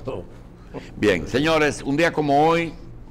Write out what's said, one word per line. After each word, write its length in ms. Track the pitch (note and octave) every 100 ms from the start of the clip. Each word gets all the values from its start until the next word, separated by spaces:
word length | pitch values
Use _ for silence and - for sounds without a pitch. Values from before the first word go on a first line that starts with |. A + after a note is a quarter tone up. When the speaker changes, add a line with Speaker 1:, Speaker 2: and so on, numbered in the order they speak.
| -
Speaker 1:
No. 180 | G#2 - - - - - - - -
Speaker 2:
Bien, 300 | G#2 F2+ C#2
señores, 540 | A#2+ D#3 D#3+ D3+ -
un 160 | C3+ C#3+
día 160 | E3+
como 340 | D#3+ D3+ C#3+ D#3+
hoy 240 | E3+ E3 - - - -